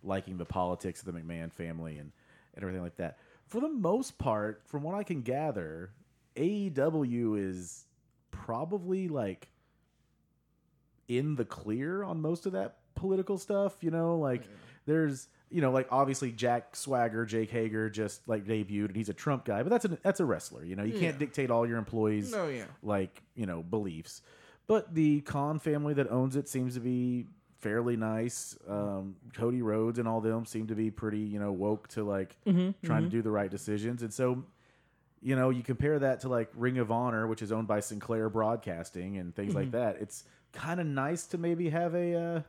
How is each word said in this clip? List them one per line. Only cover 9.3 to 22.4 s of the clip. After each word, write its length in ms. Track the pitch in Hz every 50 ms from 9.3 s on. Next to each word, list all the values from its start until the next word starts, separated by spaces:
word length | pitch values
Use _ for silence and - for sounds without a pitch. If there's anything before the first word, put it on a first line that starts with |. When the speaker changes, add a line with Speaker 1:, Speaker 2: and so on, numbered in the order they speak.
| 92 - - _ _ _ _ _ _ _ _ _ _ _ _ _ _ _ _ _ _ _ _ _ _ _ _ _ _ _ _ _ _ _ _ -
Speaker 1:
in 280 | 120 123 139 151 151
the 100 | 127 117
clear 580 | - - - - 107 107 120 139 156 180 196 202
on 180 | 185 175 160
most 240 | 151 156 170 165 -
of 80 | 196 185
that 240 | 190 196 - - _ _ _ _
political 420 | - 175 190 190 190 190 - 202 185
stuff, 400 | - - 208 196 202 196 185 -
you 100 | - 165
know, 260 | 160 165 165 170 170 165
like, 240 | 151 135 127 120 120
Speaker 2:
Yeah. 40 | - 104 101 - - - - _
Speaker 1:
there's, 420 | - 151 160 160 147 139 131 - - _ _ _ _
you 120 | - 175
know, 100 | 147 131
like, 160 | 127 131 127 -
obviously 400 | 123 131 139 135 135 - 143 127
Jack 440 | 117 107 120 120 120 120 117 - -
Swagger, 500 | - - 135 135 123 120 117 107 113 117
Jake 260 | 110 107 113 110 104
Hager 380 | 117 120 113 110 107 110 110 110
just, 380 | 104 107 110 104 - - _ -
like, 180 | 113 107 98
debuted, 420 | 101 113 107 104 95 104 101 104 104
and 80 | 95
he's 140 | 107 113 101
a 40 | 95
Trump 320 | - - 151 143 127 -
guy, 160 | - 104 101 120
but 60 | 170
that's 160 | 233 240 -
a, 40 | 202 165 -
that's 180 | - 190 196 -
a 60 | 185
wrestler, 380 | 135 101 78 - - - - 82
you 120 | 85 92
know, 80 | 98 101
you 100 | 110 220
can't 220 | 208 175 165 147
Speaker 2:
Yeah. 40 | 135
Speaker 1:
dictate 320 | 147 131 - - 135 123
all 160 | 117 117 117 120
your 100 | 117 117
employees', 540 | 107 - - 113 110 107 107 104 101 -
Speaker 2:
No, 160 | 233 208